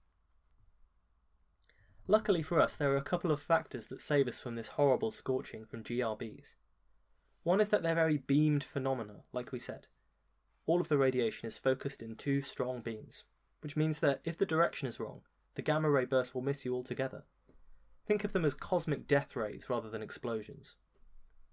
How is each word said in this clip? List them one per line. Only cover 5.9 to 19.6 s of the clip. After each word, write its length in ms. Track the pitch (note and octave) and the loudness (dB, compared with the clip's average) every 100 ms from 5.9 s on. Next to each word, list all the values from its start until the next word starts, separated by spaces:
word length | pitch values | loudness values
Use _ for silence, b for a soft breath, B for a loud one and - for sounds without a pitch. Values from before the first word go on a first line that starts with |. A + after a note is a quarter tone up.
| A#2+ | -2
R 140 | A#2 G#2+ | -2 -4
Bs. 380 | A2+ - - - _ _ _ _ _ _ _ _ | -6 -10 -18 -20 _ _ _ _ _ _ _ _
One 160 | E3+ G3 | 0 2
is 80 | G3+ | 4
that 160 | G#3 | 2
they're 100 | E3 | 2
very 240 | E3 D#3+ D3+ | 2 4 2
beamed 460 | - C#3+ D3+ D3 | 4 4 6 4
phenomena, 580 | - C#3+ C3+ B2+ G#2+ G#2 - | 0 -4 -2 -2 -4 -12 -8
like 200 | B2 A#2+ | -8 -6
we 80 | B2 | -6
said. 260 | - - - _ _ _ _ _ _ _ - | -8 -10 -14 _ _ _ _ _ _ _ 0
All 140 | F3 | 2
of 80 | F3 | 4
the 100 | C#3+ | 4
radiation 480 | C3 B2+ A2+ - A#2 | 4 4 0 -2 -8
is 120 | - | -2
focused 440 | C3 C3 C#3+ - | 0 2 -2 -6
in 140 | A2+ A2+ | -10 -6
two 240 | C#3+ C#3 | 0 0
strong 400 | C#3 - B2 B2+ | 0 -4 -4 -4
beams, 420 | A#2 G#2+ - - - _ _ _ | -6 -8 -10 -16 -20 _ _ _
which 160 | D3 D3+ | -6 0
means 240 | D#3 D3+ | 0 2
that 200 | D3 C3+ | 0 0
if 120 | E3 D#3+ | -4 -2
the 100 | F#3+ | 0
direction 420 | D#3+ E3+ - B2+ | 2 2 0 -6
is 100 | A2+ | -6
wrong, 220 | G#2+ - - _ _ | -8 -10 -20 _ _
the 80 | - | -4
gamma 280 | D3+ D3+ D#3 | 0 2 4
ray 140 | C#3+ | 2
burst 300 | B2+ C3 B2 | 4 2 2
will 80 | B2+ | -2
miss 220 | C3 C#3 | -4 -4
you 100 | B2 | -2
altogether. 500 | B2+ B2 A#2+ C3+ - - _ _ - - - - - - | -4 -4 -4 -4 -6 -16 _ _ -20 -20 -20 -20 -14 -2
Think 180 | G#3 | 0
of 80 | G#3 | 0
them 120 | F3 | 2
as 100 | D#3 | 2
cosmic 520 | - - F3 D#3 C#3+ - | 0 -2 -2 0 -2 2
death 280 | C#3 - B2 | 0 2 -4
rays 320 | G#2+ - | -4 -6